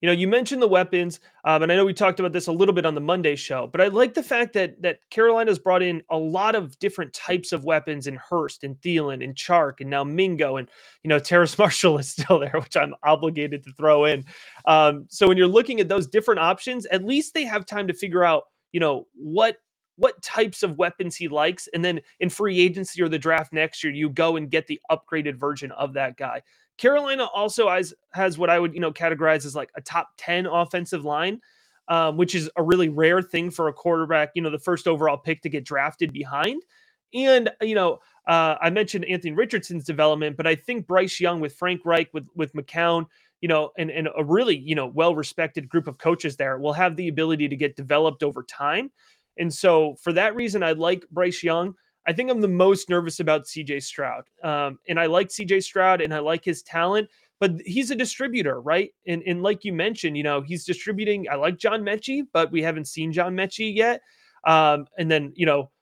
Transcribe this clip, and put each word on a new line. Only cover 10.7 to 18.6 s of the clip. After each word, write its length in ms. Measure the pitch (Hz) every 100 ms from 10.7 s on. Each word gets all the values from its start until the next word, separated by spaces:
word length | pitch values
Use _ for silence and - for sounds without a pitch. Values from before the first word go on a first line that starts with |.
| _ - _
you 40 | 156
know, 120 | 151
Terrace 380 | 143 175 170 -
<laughs> 20 |
Marshall 400 | 202 - 180 147
is 120 | 135
still 280 | - 151 175
there, 200 | 139 156
which 160 | 143 170
I'm 200 | 147 143
obligated 600 | 147 151 160 156 147 143
to 80 | 139
throw 320 | 135 151 147 151
in. 200 | 143 135 - - - -
Um, 400 | 156 151 147 -
so 200 | - 196
when 100 | 185
you're 100 | 180
looking 320 | 202 254 233
at 80 | 180
those 200 | 196 147
different 320 | 214 214 202
options, 460 | 165 190 - 247 202
at 180 | 190 196
least 300 | 277 311 330
they 100 | 269
have 200 | 214 185
time 220 | 208 196
to 60 |
figure 320 | 175 202 175 175
out, 200 | 156 - _